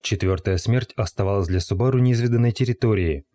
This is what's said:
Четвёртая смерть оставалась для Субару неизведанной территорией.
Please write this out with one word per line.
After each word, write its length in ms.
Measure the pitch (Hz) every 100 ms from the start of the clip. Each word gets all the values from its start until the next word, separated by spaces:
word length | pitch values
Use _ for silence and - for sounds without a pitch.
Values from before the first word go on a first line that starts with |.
Четвёртая 560 | - 101 92 92 98 90
смерть 360 | - 120 117 -
оставалась 520 | 101 - 98 101 87
для 120 | 90
Субару 380 | - 92 127 127
неизведанной 520 | 127 120 120 120 120
территорией. 760 | 110 123 120 117 101 85 73 -